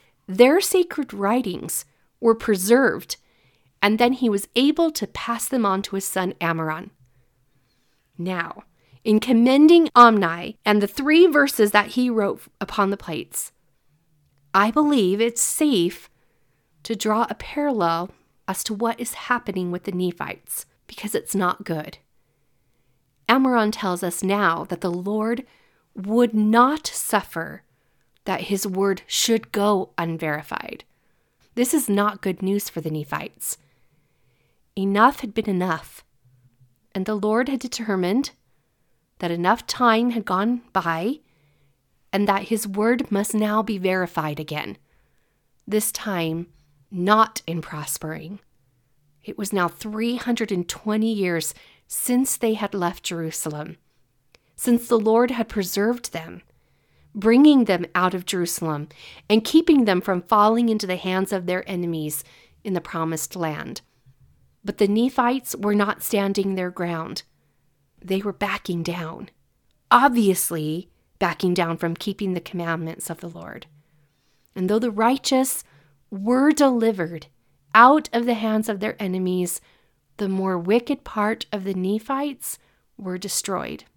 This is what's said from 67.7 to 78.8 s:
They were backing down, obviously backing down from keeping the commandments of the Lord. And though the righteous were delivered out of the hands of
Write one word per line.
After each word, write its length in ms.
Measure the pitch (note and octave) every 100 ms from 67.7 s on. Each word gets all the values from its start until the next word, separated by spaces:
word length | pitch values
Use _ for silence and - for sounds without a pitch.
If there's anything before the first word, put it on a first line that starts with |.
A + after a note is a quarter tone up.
| _ _ _
They 200 | F3 F#3+
were 100 | G3+
backing 500 | - G3 - - E3+
down, 460 | E3 F3 D#3+ - - _ _ _ _ _ -
obviously 1000 | A#3+ C#4 A#3+ G3+ F3+ - E3 D3+ D#3+ - _ _ -
backing 340 | F3+ D#3+ F#3
down 240 | F3 E3 E3
from 180 | E3+
keeping 380 | E3 - F#3+ G3
the 80 | F3
commandments 680 | - F3 E3+ E3 D#3+ - -
of 100 | E3
the 80 | F3
Lord. 380 | E3 E3+ - - _ _ _ _ _ _ _ _ -
And 140 | F#3
though 80 | G#3+
the 120 | A#3+
righteous 760 | G3+ A3+ C4 - C4 C4 - - _ _ _ -
were 400 | G3 G3+ B3+ D4
delivered 760 | D4+ C#4 A#3+ A3+ F#3+ E3 E3 - _ _ _ _
out 340 | A3 B3 D4+ -
of 100 | A#3
the 100 | A#3+
hands 340 | A3 A3 G#3+ G#3+
of 120 | G3+